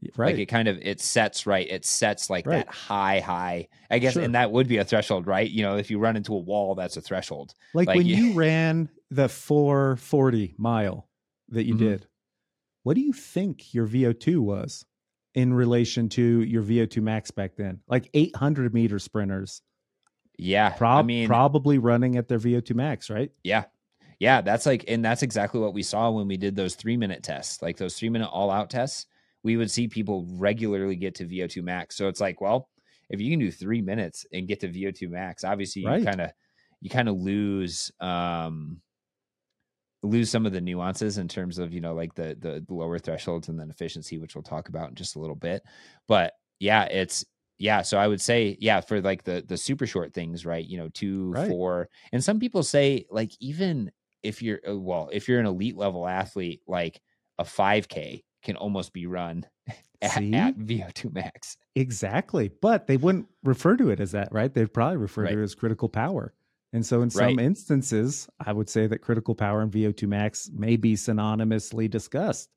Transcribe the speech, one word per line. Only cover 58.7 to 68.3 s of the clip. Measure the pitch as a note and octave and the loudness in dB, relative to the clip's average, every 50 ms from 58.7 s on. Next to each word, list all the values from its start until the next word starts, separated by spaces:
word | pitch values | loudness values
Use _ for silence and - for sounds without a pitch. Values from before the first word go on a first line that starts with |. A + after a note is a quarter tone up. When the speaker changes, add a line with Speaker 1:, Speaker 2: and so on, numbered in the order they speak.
| G2+ F#2+ F2 - - | -4 -4 -4 -6 -8
Speaker 2:
be | F#2 F2 F2 | -10 -8 -6
run | F2+ F2+ F2 E2+ E2 F2 - - _ _ _ - | -6 -6 -6 -6 -6 -8 -10 -10 _ _ _ -18
<laughs> | - - _ _ _ - | -18 -18 _ _ _ -6
at, | - - | -4 -2
Speaker 1:
See? | - A2 G2+ G2+ A2 | -2 0 0 0 2
Speaker 2:
at | - - C4 C4+ | 2 2 2 0
V | G#2+ G#2+ G#2+ A#2 G#2 F#2 | -2 -4 -4 -4 -4 -4
O | F2+ - | -6 -10
two | - - A#2 | -10 -10 -8
max. | - F#2 F#2 F#2 - - - - - - _ _ - | -8 -8 -8 -10 -12 -16 -18 -18 -18 -18 _ _ -2
Speaker 1:
Exactly. | C3 C3+ B2+ A2+ F#2 A2 F#2+ A2 E3 - - - D#3 G#2+ F#2+ - _ | -2 0 0 -2 -4 -4 -2 -2 -2 -2 -2 0 -2 0 -2 -2 _
But | - A3 A#3 G3 - - | 2 4 4 4 2 2
they | C3+ C3 | 2 4
wouldn't | C#3+ F3+ F#3+ F3 - - _ _ - | 4 4 2 2 0 -6 _ _ 0
refer | C#3 B2+ - - E3 A3+ B3 | 0 2 4 6 4 6 6
to | B3+ C#3 | 4 4
it | G2+ G2 | 2 2
as | G#2 F2 | 0 -2
that, | G2 G2+ G2+ - | -2 -4 -4 -2
right? | - G#2+ A#2 C#3 C3+ | 0 0 0 2 2
They'd | A#2+ A2 G#2+ - | 2 2 2 2
probably | A#2 A#2 D#3 F#3 C#3+ | 0 0 0 0 0
refer | G#2+ F#2+ - A2 G2 | -2 -4 -2 -2 -2
Speaker 2:
Right. | E2+ | 0
Speaker 1:
to | G#2 G#2+ | 0 0
it | G#2+ | -2
as | G2 - | -4 -4
critical | - A#2+ A2 A2 - A#2+ A2 | -2 -2 -2 -2 0 -2 -2
power. | - G#2+ A#2+ E3 G3 B2 - - - _ _ _ _ _ _ _ - | -2 -2 -2 -2 -2 -4 -6 -8 -12 _ _ _ _ _ _ _ -4
And | A#2 A2+ | -2 0
so | - B2+ A#2+ | 2 2 2
in | B2 A#2 | 2 2
some | A2+ G2+ G#2 A#2+ C3 A#2+ | 2 4 4 4 4 4
Speaker 2:
Right. | |
Speaker 1:
instances, | B2 D3+ G3+ - - - D3+ C3+ C3+ - A#2 G#2+ A2+ C3 C#3+ - - - | 4 2 2 0 0 0 0 2 2 2 2 2 2 0 -2 -4 -8 -14